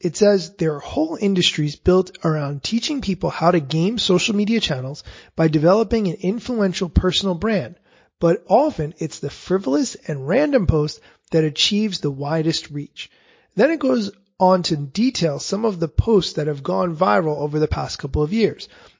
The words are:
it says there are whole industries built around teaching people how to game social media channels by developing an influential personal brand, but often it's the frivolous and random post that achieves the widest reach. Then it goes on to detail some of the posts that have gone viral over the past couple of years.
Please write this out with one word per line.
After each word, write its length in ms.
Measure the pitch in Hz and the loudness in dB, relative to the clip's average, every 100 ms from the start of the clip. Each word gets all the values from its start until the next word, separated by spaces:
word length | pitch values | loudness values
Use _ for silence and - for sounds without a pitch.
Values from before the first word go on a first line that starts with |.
it 160 | 175 - | -6 2
says 380 | 208 202 165 | 4 4 -2
there 220 | - 160 147 | -4 -4 -4
are 40 | |
whole 380 | - - 320 330 | -6 -4 -4 0
industries 560 | 202 185 170 - 147 - | 0 2 2 0 -4 0
built 400 | - 185 185 - | 2 4 2 -4
around 380 | 165 156 139 143 | -2 -2 -4 -6
teaching 400 | - 226 - 285 | -4 -4 -2 -4
people 260 | 190 185 160 | -4 -2 -4
how 220 | - 165 | 0 2
to 100 | 175 | 2
game 380 | 135 156 180 240 | 0 0 0 -2
social 360 | - 180 202 | 2 2 2
media 240 | 202 208 226 | 0 0 0
channels 460 | - 135 131 147 - - - - | -2 -6 -6 -12 -18 -20 -16 0
by 120 | 160 | 2
developing 600 | 156 160 208 208 226 202 | 4 4 4 2 0 0
an 80 | 151 | -2
influential 720 | 180 226 - 240 196 175 175 | -4 -4 -4 -2 0 -2 0
personal 460 | - 185 - 196 | 2 2 0 -2
brand, 400 | 170 208 208 123 - _ _ _ _ | -2 -2 -2 -4 -12 _ _ _ _
but 240 | 170 180 - | 0 0 4
often 460 | 208 302 220 151 - | 4 4 0 -8 -6
it's 220 | 156 - | -10 -8
the 100 | 143 | -10
frivolous 680 | - - 185 202 294 269 - - | -10 -2 -2 2 0 0 -6 -8
and 180 | 147 131 | -8 0
random 400 | 208 302 277 160 | 2 4 2 2
post 340 | 160 151 - - _ _ | 0 -2 -6 -20 _ _
that 140 | 165 | 0
achieves 560 | 156 143 - 208 214 180 | 0 0 0 0 -2 -2
the 100 | 147 | -6
widest 600 | 135 139 160 160 160 - | -4 -4 0 0 -2 -6
reach. 400 | 143 143 - - _ _ _ _ | -12 -12 -14 -18 _ _ _ _
Then 160 | - 269 | 0 2
it 100 | 330 | 2
goes 320 | 262 247 202 - _ _ | 2 0 -2 -8 _ _
on 240 | 185 185 | 2 4
to 160 | 170 156 | 2 -4
detail 600 | 143 165 247 - 170 143 | -4 0 0 0 -2 -2
some 260 | - 196 226 | -6 -2 -2
of 120 | 180 | -2
the 100 | 160 | -2
posts 440 | - 226 214 - | -2 2 2 2
that 140 | - 151 | -4 -4
have 160 | 143 | -4
gone 340 | 143 185 185 156 | -4 -2 -2 0
viral 400 | 185 208 160 151 | 2 2 2 -2
over 220 | 147 151 | -2 0
the 100 | 151 | 0
past 300 | - 139 - | -2 -6 -8
couple 240 | 147 151 | -6 -2
of 100 | 151 | 0
years. 340 | 220 220 - - - - _ | 2 0 -2 -16 -20 -20 _